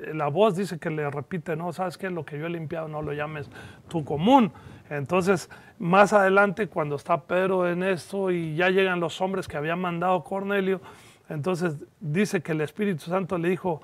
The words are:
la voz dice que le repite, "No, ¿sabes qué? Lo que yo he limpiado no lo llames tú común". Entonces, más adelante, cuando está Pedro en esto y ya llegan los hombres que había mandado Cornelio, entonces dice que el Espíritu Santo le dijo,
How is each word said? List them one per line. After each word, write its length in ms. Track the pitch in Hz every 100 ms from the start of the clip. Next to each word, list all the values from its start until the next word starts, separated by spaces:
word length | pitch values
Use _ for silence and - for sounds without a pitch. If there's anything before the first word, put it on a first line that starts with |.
| -
la 140 | 156 143
voz 260 | 160 220 175
dice 220 | 190 170
que 120 | 170
le 180 | 156 143
repite, 460 | 143 - 175 175 160
"No, 160 | 175
¿sabes 240 | 175 185 -
qué? 100 | 190
Lo 140 | 170
que 140 | 147 147
yo 80 | 170
he 40 |
limpiado 360 | 170 151 165 156
no 140 | 151
lo 100 | 151
llames 360 | 147 151 151 139 - - - -
tú 160 | 170
común". 480 | 139 147 202 269 190 - - - -
Entonces, 580 | 147 131 185 180 180 - - - -
más 340 | 170 190 202
adelante, 540 | 208 190 196 202 214 185
cuando 280 | 175 147 143
está 260 | - 165
Pedro 460 | - 180 190 185 175
en 140 | 175
esto 480 | 190 175 - 196 190
y 240 | 175 160 151
ya 120 | 180
llegan 320 | 190 190 175
los 200 | 165 -
hombres 280 | 190 190 -
que 80 | 151
había 180 | 156
mandado 480 | 175 180 170 180 185
Cornelio, 580 | - 196 196 202 190 185 - - - - -
entonces 460 | 156 185 170 175 143 - _
dice 440 | 151 170 202 185
que 100 | -
el 80 | 156
Espíritu 460 | 147 - 208 156 165
Santo 320 | 190 170 180
le 100 | 170
dijo, 320 | 180 185 147